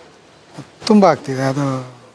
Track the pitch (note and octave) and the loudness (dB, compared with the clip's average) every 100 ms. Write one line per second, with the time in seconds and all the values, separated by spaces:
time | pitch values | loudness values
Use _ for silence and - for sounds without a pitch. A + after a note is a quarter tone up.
0 | - _ _ _ _ - - - - G#3+ | -20 _ _ _ _ -20 -20 -8 0 4
1 | F#3+ D3 - C3 C3+ C3+ C#3 C3 B2+ B2+ | 4 2 -4 -4 -4 -2 -4 -4 -10 -18
2 | - | -20